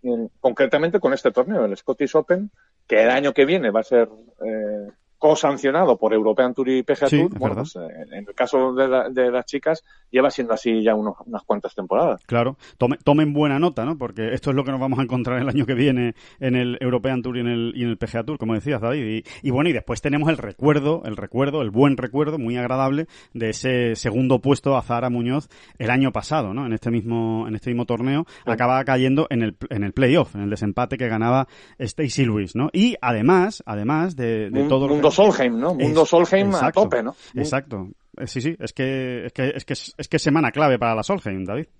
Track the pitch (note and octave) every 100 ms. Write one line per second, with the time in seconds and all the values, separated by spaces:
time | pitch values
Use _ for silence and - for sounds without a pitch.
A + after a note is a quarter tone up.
0 | B2 A#2 A2+ _ C3 A2+ C3+ C#3+ E3 F#3
1 | C#3 C3+ B3+ - C#3 G3+ A2 G2 - B2+
2 | B2+ D#3 - F3+ G#3 _ _ _ _ G#2+
3 | A2+ C3 C#3+ C3 C#3 F#3 A#2+ G#2+ A2 B2
4 | A2 A2 A#2 _ A2 A2 G#2 G#2 G2+ _
5 | _ _ D3+ D3+ D3+ C#3 C#3 D3+ F3+ A#2
6 | G#2+ A2 G#2+ G#2+ B2+ B2 C3 C3 B2 C#3
7 | C#3 D3 E3+ - A#2 G2 D3 F2+ E2 D#2+
8 | - F#2+ G2+ - B2 C3+ C3 B2+ C3+ B2+
9 | B2 C3 B2 B2 - C#3+ D#3 D#3+ _ _
10 | _ B2+ C3+ C3+ A#2+ G#2+ A#2+ A2+ G#2+ G#2+
11 | G#2+ F2+ - G#2+ - G#2 G2 - F#2 G#2
12 | E3 - - A#2+ A#2+ C#3+ - - B2 D3
13 | - D3 D3+ D3 D3+ C#3 E3+ C3 B2 D#3+
14 | A#2+ G#2+ A2 B2+ C#3+ C3+ C3+ C3+ C3+ B2+
15 | B2+ B2+ A#2+ B2 C3+ B2+ A#2+ B2 C#3+ B2+
16 | A#2+ - - - C3+ B2 B2 A#2+ B2+ B2
17 | C3 B2+ B2 B2 A#2+ A#2 A#2 B2 A#2+ A2+
18 | A2 A#2 A2+ D3+ A2+ A2 B2 B2+ A2+ D3
19 | A2+ A2 - - C#3 B2+ E3+ B2 - A#2
20 | D3 D3 D#3 D#3+ G#2+ F#2+ C#3 D3 C#3 E3
21 | - G2+ G2 A#2 C#3 D3+ A#2 A2 C#3+ B2+
22 | B2 C3+ D3+ D#3 A#2 B2 A#2+ B2+ C3+ C#3+
23 | E3 - _ A#2+ A2+ G#2+ C3+ B2+ A#2+ A2
24 | A#2+ A2 C3 B2+ C3+ C#3+ C#3 C3+ - A#2+
25 | B2+ A#2+ A#2+ C#3 - - - - A2+ B2
26 | C3+ A2+ - D#3 G#2 A2+ C3 A2 A#2 A#2
27 | G#2+ A#2 A2+ A2+ A2+ A2 B2+ A#2+ A#2+ A#2
28 | B2+ C#3+ E3 - - A2+ B2 C3 C3+ C3
29 | C3 C#3 - B2+ A2 - - G#2+ G2+ B2
30 | C3 D#3+ - G#2 G2+ G#2 G#2 G2 B2 C3
31 | B2 A2 A#2 C3 C3 - - - A#2+ -
32 | D3 - B2+ G#2+ F#2+ A2+ D3+ - A#3 A3+
33 | B2 A2+ A2+ F#3 F3+ - - G#2 A2 D#3
34 | F3+ D3 A#2+ A2 G#2 C3 D3 C3+ C#3 D3
35 | D3 D3+ G#3 - B2+ A#2 D3+ C#3+ C3 D#3
36 | D3+ E3+ E3+ G3 G3+ F#3 C3+ F#3+ G#3+ B2
37 | A2+ - - C3 D3 C3 - G#2+ F#2 -
38 | _ - B2+ B2+ C#3 E3 A2+ - C3 C3+
39 | B2+ B2 F#2+ - C3+ C3 - C#3 - -
40 | C#3+ D#3 D#3 D3+ C3+ C3+ D3+ B2 A#2 A2
41 | G2+ F#3+ G#2+ F#2+ F#2+ A#2 D#3+